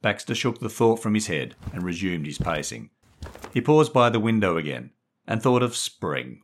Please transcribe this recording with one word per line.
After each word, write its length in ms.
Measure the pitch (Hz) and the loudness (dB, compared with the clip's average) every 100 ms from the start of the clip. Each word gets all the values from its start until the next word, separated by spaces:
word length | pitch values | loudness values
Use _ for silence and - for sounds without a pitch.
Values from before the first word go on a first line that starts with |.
Baxter 320 | 107 101 - | 0 -2 -4
shook 240 | 117 131 117 | -2 -2 -2
the 100 | 113 | -10
thought 320 | - 117 113 | 2 2 4
from 140 | 110 | 0
his 140 | 107 107 | 0 0
head 260 | 78 64 - 87 | -4 -4 -10 -12
and 100 | 87 | -8
resumed 440 | 90 85 95 87 76 | -6 -4 -2 -2 -6
his 100 | 71 | -6
pacing. 540 | 87 78 71 57 - _ _ _ - - - | -4 -4 -6 -10 -16 _ _ _ -18 -16 -6
He 80 | 123 | -2
paused 320 | 120 151 151 | 4 6 6
by 160 | 131 120 | 4 4
the 100 | 113 | 4
window 380 | 110 113 98 82 | 2 2 2 2
again 320 | 76 64 64 _ _ _ - | -2 -8 -12 _ _ _ -6
and 160 | 113 | 0
thought 200 | 131 123 | 2 4
of 120 | 120 | 2
spring. 680 | 117 - _ 90 67 64 55 | -2 -8 _ -4 -4 -6 -14